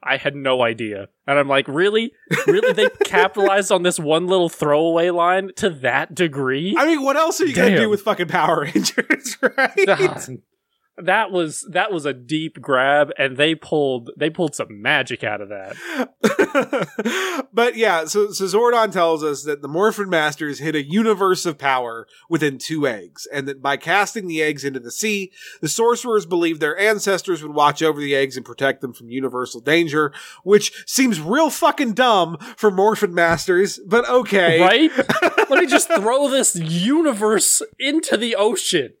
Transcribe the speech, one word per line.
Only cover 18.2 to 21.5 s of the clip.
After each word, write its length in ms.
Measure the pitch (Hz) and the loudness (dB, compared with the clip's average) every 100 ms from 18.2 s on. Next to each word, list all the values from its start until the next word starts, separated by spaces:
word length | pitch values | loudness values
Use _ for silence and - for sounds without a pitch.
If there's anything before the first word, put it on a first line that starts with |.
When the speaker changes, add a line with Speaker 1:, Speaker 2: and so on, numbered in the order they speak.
| 208 | 0
Speaker 2:
so 140 | 175 190 | -2 0
Zordon 460 | 196 240 240 220 | 2 4 4 2
tells 320 | 185 170 160 | 2 2 2
us 200 | 151 139 | -2 -4
that 180 | 143 147 | -6 -6
the 60 | 143 | -4
Morphin 420 | 156 208 214 202 | 0 0 0 -2
Masters 500 | 170 151 147 151 135 | 0 0 -2 -8 -6
hid 160 | 147 151 | -4 -4
a 80 | |
universe 640 | 139 185 226 202 196 185 | -2 0 2 2 2 0
of 120 | 180 | -2